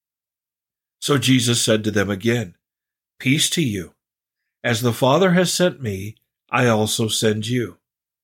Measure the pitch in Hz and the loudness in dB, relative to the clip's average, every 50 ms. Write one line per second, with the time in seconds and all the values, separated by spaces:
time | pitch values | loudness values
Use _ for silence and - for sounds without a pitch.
0 | _ _ _ _ _ _ _ _ _ _ _ _ _ _ _ _ _ _ _ _ | _ _ _ _ _ _ _ _ _ _ _ _ _ _ _ _ _ _ _ _
1 | - 151 143 131 107 123 131 127 113 120 117 113 - 123 110 107 104 107 104 104 | -2 0 0 0 4 4 2 2 4 2 0 0 2 2 0 0 0 -2 -2 0
2 | 95 98 101 92 101 117 117 120 107 87 - _ _ _ _ _ _ _ _ _ | 0 -2 -2 -2 0 0 0 0 -2 -8 -12 _ _ _ _ _ _ _ _ _
3 | _ _ _ _ - 131 139 156 - - - 180 156 117 101 92 82 - _ _ | _ _ _ _ 0 0 0 2 0 -2 -2 -2 -2 -2 -4 -6 -8 -12 _ _
4 | _ _ _ _ _ _ _ _ _ _ _ _ - 123 117 107 123 120 113 - | _ _ _ _ _ _ _ _ _ _ _ _ -4 -4 -2 0 0 -2 0 2
5 | 135 127 139 170 196 185 170 185 180 170 - - 180 180 - - 131 107 98 95 | 2 2 4 4 4 4 4 2 2 0 0 0 0 0 0 -4 -8 -8 -6 -6
6 | 98 110 - _ _ _ _ _ _ _ - 127 127 120 110 107 107 107 - - | -10 -12 -14 _ _ _ _ _ _ _ -2 0 2 2 2 2 0 0 0 -2
7 | 113 107 - - 113 110 104 107 107 113 123 123 113 92 - _ _ _ _ _ | -2 -2 -2 0 0 0 0 0 -4 -4 -4 -4 -4 -6 -10 _ _ _ _ _
8 | _ _ _ _ | _ _ _ _